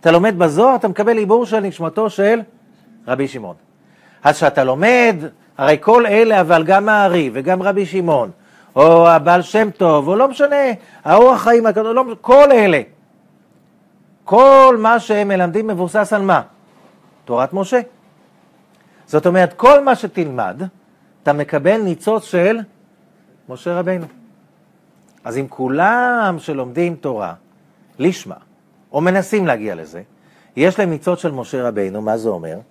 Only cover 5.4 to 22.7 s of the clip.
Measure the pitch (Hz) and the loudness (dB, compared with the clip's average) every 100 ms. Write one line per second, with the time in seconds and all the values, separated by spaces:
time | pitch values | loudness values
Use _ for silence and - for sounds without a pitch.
5.4 | _ - 139 151 - 233 233 208 226 208 | _ -4 0 2 4 2 4 2 2 2
6.4 | 165 170 160 190 208 214 196 175 139 120 | 2 2 4 0 2 2 2 0 -2 -6
7.4 | 139 185 185 196 185 185 175 143 110 - | -4 -2 -2 -4 -4 -4 -2 -2 -2 -10
8.4 | _ _ _ 127 156 170 170 165 147 175 | _ _ _ 2 4 6 6 4 2 0
9.4 | 175 214 214 - 180 156 143 202 269 254 | 0 -2 -4 -2 0 0 0 0 -2 0
10.4 | 285 285 269 214 _ - - 185 247 240 | -2 0 -2 -4 _ -16 2 4 6 4
11.4 | 226 233 226 202 220 233 262 220 - 262 | 2 2 2 -2 -2 -2 -4 -8 2 6
12.4 | 285 254 208 151 110 _ _ _ _ _ | 6 4 2 0 -4 _ _ _ _ _
13.4 | _ _ _ _ _ _ _ _ - 208 | _ _ _ _ _ _ _ _ 0 6
14.4 | 262 269 262 240 214 233 - 208 202 196 | 8 8 6 4 2 0 0 -2 0 0
15.4 | 175 180 220 185 180 208 202 214 196 165 | 0 -2 -4 -4 -4 -2 -2 -2 0 0
16.4 | 117 _ _ _ _ _ _ _ - 120 | -2 _ _ _ _ _ _ _ -6 -4
17.4 | 127 185 190 247 233 _ _ _ _ _ | -4 -4 -2 -4 -4 _ _ _ _ _
18.4 | _ _ _ _ _ _ _ 151 175 180 | _ _ _ _ _ _ _ -2 0 0
19.4 | 180 - 240 285 277 247 196 - 160 127 | 0 2 6 6 4 -2 -4 -8 -8 -6
20.4 | 101 104 185 _ _ _ _ _ - 147 | -8 -8 -14 _ _ _ _ _ -4 -4
21.4 | 143 151 147 220 202 165 - 220 220 180 | -2 -4 -2 -2 -2 -6 -4 -4 -4 -2
22.4 | 180 226 214 | -2 -2 -8